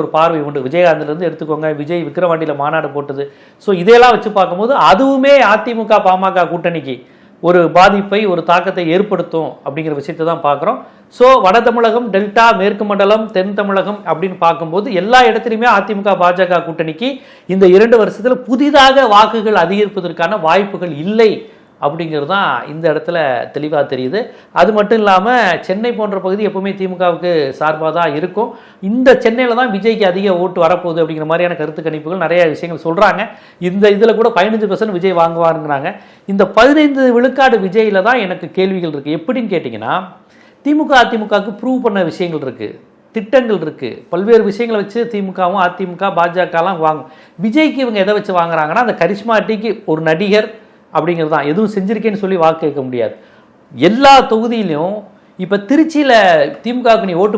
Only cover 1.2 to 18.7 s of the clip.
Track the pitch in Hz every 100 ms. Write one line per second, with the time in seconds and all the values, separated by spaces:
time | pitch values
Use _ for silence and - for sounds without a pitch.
1.2 | 175 156 156 156 156 143 147 175 147 156
2.2 | 175 160 156 147 147 160 147 143 139 139
3.2 | 143 - - _ - 180 180 240 247 214
4.2 | 214 202 175 180 226 269 160 190 269 277
5.2 | 277 277 214 214 247 226 214 214 185 185
6.2 | 190 180 160 165 170 165 135 120 - _
7.2 | _ _ 175 175 160 160 196 202 196 202
8.2 | 208 170 160 175 185 180 165 180 202 175
9.2 | - 165 147 - 143 147 156 143 143 160
10.2 | 160 165 147 135 175 254 - _ _ -
11.2 | 254 262 185 226 233 233 226 233 240 190
12.2 | 208 233 233 190 202 208 208 196 196 220
13.2 | 214 185 190 202 196 190 180 202 175 156
14.2 | 190 180 170 165 165 175 240 180 202 254
15.2 | 240 214 226 220 240 202 196 196 202 180
16.2 | 180 180 180 175 156 160 160 156 254 262
17.2 | - - - 190 185 190 233 233 196 -
18.2 | 240 254 - 247 294